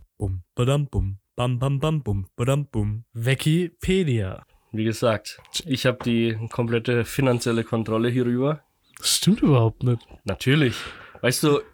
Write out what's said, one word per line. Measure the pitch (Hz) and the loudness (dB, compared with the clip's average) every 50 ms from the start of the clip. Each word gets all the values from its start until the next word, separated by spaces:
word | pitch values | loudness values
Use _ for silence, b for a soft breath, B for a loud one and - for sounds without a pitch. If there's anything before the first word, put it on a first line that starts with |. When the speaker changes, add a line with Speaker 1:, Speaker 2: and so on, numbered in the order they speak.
| - _ _ | -20 _ _
Speaker 1:
Bum, | - 107 95 95 90 - _ - | -6 -6 -6 -6 -6 -10 _ -4
badam, | - 123 127 139 151 143 - | -2 0 0 0 0 -2 -2
bum, | - 101 95 95 98 - _ _ _ | -2 -2 -2 -4 -6 -10 _ _ _
bam, | - 123 123 123 | -4 -2 -2 -2
bam, | 120 131 139 139 135 | -2 -2 -2 -2 -2
bam, | 147 160 160 151 - | -2 -2 -2 -2 -2
bum, | 104 101 98 92 - _ | -2 -4 -4 -4 -6 _
badam, | - 120 131 139 147 143 | -4 -2 0 0 0 -2
bum. | - - 110 104 104 104 113 - _ - | -4 -4 -2 -2 -2 -4 -6 -10 _ -10
Speaker 2:
Wikipedia. | 117 113 131 135 - - 156 156 175 180 165 - - - 185 190 190 180 143 120 113 95 - - - - _ _ _ _ _ - | -4 -2 0 0 0 2 2 2 2 0 -4 -6 -6 -2 0 0 2 2 0 0 0 -2 -4 -6 -10 -16 _ _ _ _ _ -4
Speaker 3:
Wie | 107 110 | -2 -2
gesagt, | 113 110 - 127 117 107 101 - - - - - - - - - | -2 -2 0 0 0 0 0 -4 -10 -18 -18 -14 -10 -10 -8 -4
ich | - 131 - - | -4 -2 0 0
hab | 127 113 - - | 0 0 0 0
die | 120 117 113 113 113 110 110 113 113 | 0 2 2 2 0 0 -4 -6 -6
komplette | - - 120 113 117 117 117 127 120 120 110 | -4 -4 -2 0 0 0 0 0 0 0 0
finanzielle | - - - 135 127 120 117 - 123 113 113 113 | -2 0 0 2 2 2 2 0 0 0 0 -2
Kontrolle | - 120 113 110 110 110 113 117 120 | -2 -2 -2 -2 0 0 0 0 2
hierüber. | 120 127 120 120 120 123 135 147 151 151 _ _ _ _ _ _ - | 2 2 2 2 2 2 2 0 -2 -4 _ _ _ _ _ _ -14
Speaker 2:
Das | - - - - | -6 -2 -2 -2
stimmt | - - 170 214 - | 2 4 2 4 4
überhaupt | 294 180 143 120 113 113 - - 127 | 4 6 6 6 4 4 0 0 0
nicht. | 123 117 113 - - - - - | 0 0 -2 -4 -12 -20 -10 -6
Speaker 3:
Natürlich. | 101 95 - - 127 139 160 143 117 - B B B B B B B B B | -6 -6 -2 0 2 2 4 4 2 0 B B B B B B B B B
Weißt | - 123 127 - 160 | -2 -2 0 2 2
du, | 147 143 - - - | 2 2 0 -2 -6